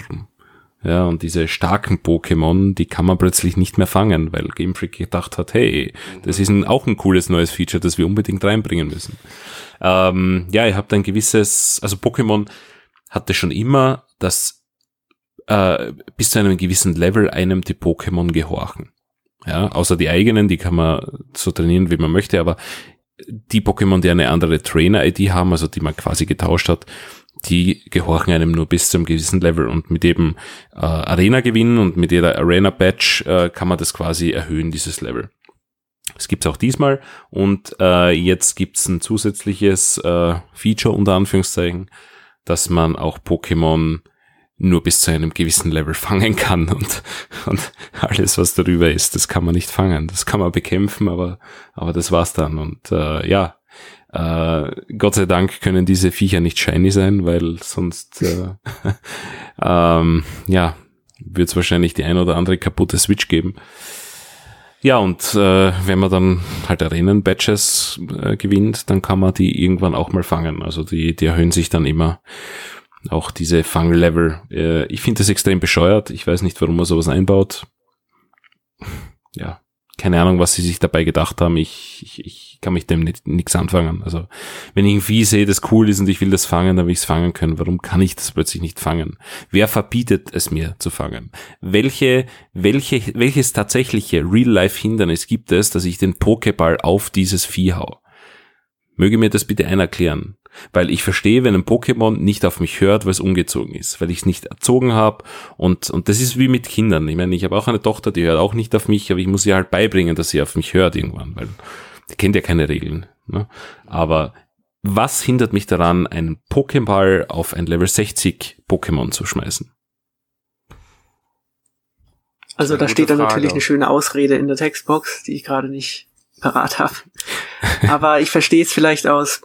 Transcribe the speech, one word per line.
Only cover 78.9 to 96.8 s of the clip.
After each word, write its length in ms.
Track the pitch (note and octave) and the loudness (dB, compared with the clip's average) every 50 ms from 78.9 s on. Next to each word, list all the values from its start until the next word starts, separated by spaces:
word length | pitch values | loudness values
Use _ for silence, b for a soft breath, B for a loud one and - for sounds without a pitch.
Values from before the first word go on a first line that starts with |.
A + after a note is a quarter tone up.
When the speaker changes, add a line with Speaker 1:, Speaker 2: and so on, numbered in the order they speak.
| B B B B B B _ _ - | B B B B B B _ _ -14
Speaker 1:
Ja, 280 | - E2+ E2+ E2+ - _ _ _ _ _ _ _ | -12 -12 -12 -12 -14 _ _ _ _ _ _ _
keine 240 | - - F#2+ F2 E2+ | -4 -2 2 2 4
Ahnung, 180 | E2+ F#2 F#2 F2 | 4 4 4 4
was 140 | F2 - - | 2 2 0
sie 60 | - | 0
sich 180 | F2 F2 F2 - | -2 -2 -2 0
dabei 240 | - E2 - E2 E2 | -2 0 0 2 0
gedacht 360 | D#2+ - D#2+ D#2+ - - - | 2 0 0 -2 -2 -2 0
haben. 160 | F2+ E2+ E2+ | 0 2 2
Ich, 440 | D#2+ D#2+ - - - - - - - - | 2 0 -2 -6 -16 -18 -18 -20 -20 -20
ich, 220 | - - - - | -20 -18 -18 -18
ich 320 | - - - - - - - | -18 -18 -20 -20 -20 -16 -10
kann 120 | - F#2+ F2+ | -6 -4 -4
mich 140 | F2+ - | -2 -2
dem 140 | - F#2+ E2 | -2 -2 0
nicht, 260 | D#2+ E2 - - - | 0 -2 -4 -6 -6
nix 280 | - D2 F2 E2 - - | -4 -2 -2 -2 -2 -2
anfangen. 460 | F2+ F2 F2 F#2 F2+ E2+ D#2+ E2+ F#2 G2+ | -2 -2 0 0 0 0 0 -4 -6 -6
Also, 240 | - E2 E2 F2+ - B B B B B B B B B | -6 -6 -6 -8 -10 B B B B B B B B B
wenn 120 | G2 G2+ | 2 2
ich 100 | G2+ G2+ | 4 2
ein 60 | G2+ | 2
Vieh 220 | F#2 - G#2+ A2+ A2 | 0 2 2 2 4
sehe, 220 | G2+ G#2+ G2+ G#2 | 4 4 4 4
das 160 | G2+ F#2+ - - - | 2 2 0 0 2
cool 160 | A2+ A2 A2 G#2+ | 4 4 6 4
ist 100 | G2+ G2 | 4 2
und 100 | G2 F#2+ | 2 0
ich 100 | F#2 - | 2 2
will 80 | F#2+ G2 | 2 2
das 140 | F#2+ F2+ - | 2 2 0
fangen, 300 | - F2+ E2+ F2+ F#2+ F2+ | 0 0 2 2 4 2
dann 100 | F2+ F2 | 2 2
will 60 | F2 F2+ | 2 0
ich's 120 | - - | -2 -2
fangen 280 | - D#2+ E2 F2 F2 - | -2 0 0 0 0 -2
können. 260 | - E2 D#2 D#2+ D#2+ | -2 -2 -2 -2 -2
Warum 220 | E2 F2+ F2+ F2 | -2 -4 -4 -4
kann 200 | - - - F2 | -4 -2 0 2
ich 140 | F#2+ F2+ - | 2 2 0
das 160 | - - - | -4 -10 -6
plötzlich 300 | - - - - - E2+ | -2 -2 -2 -2 -4 -6
nicht 180 | E2 D#2+ - - | -8 -8 -8 -6
fangen? 380 | - D#2 E2 E2 D#2 - - - B B B B B B | -4 -4 -4 -4 -4 -6 -10 -14 B B B B B B
Wer 160 | - G2 G#2+ | 0 2 2
verbietet 640 | A2 - A2 G2+ - - A#2+ B2 - G2 F#2 - - - | 2 2 -2 -2 -2 -2 -2 0 0 0 0 -2 -4 -6
es 180 | F2 - - | -6 -4 -4
mir 240 | D#2+ D#2 D#2+ E2 F2+ - | -4 -4 -4 -6 -6 -8
zu 100 | - F2 | -8 -8
fangen? 420 | - - D2 D2 - A#1 A#1+ - - B B B B B | -6 -6 -8 -8 -8 -12 -14 -16 -20 B B B B B
Welche, 640 | B F#2 F#2+ G#2 A#2+ C3+ C3+ - C#3+ B2+ B2+ B2+ B2+ B2+ B B B B B | B 0 2 2 2 2 0 0 2 2 2 2 0 -2 B B B B B
welche, 480 | F2+ F2+ G2+ B2 C#3 - - C#3 A#2+ G#2 - - | 0 2 2 2 2 0 0 -2 -2 -2 -2 -2
welches 400 | A2+ A#2+ C#3 C#3 D3 B2+ - - | 0 0 2 2 0 0 0 0
tatsächliche 720 | A2 G2+ - - B2 C3 - - G#2+ - - - D#2+ D2 | -2 -2 0 0 -2 0 0 -2 -4 -2 0 0 0 0
Real-Life-Hindernis 1040 | F2 G2 A#2 B2 B2 G#2+ F#2 F#2 G2+ - - - G#2+ A2+ G#2+ G2 E2+ E2 - - | 2 2 2 4 4 4 4 4 2 0 -2 -4 -2 0 0 0 0 0 -2 -2
gibt 240 | - A2+ - - - | -4 -4 -4 -2 2
es, 180 | E2+ F2+ G#2+ - | 2 2 2 2
dass 160 | - F2+ F2+ | 0 -2 -2
ich 120 | F2+ F2 | -2 -2
den 180 | - G2 F#2+ F2 | 0 0 0 0
Pokéball 600 | - - G#2 A2+ A2+ - G#2+ G2 - E2 E2 E2 - | 0 2 2 2 2 2 -2 0 2 2 2 2 0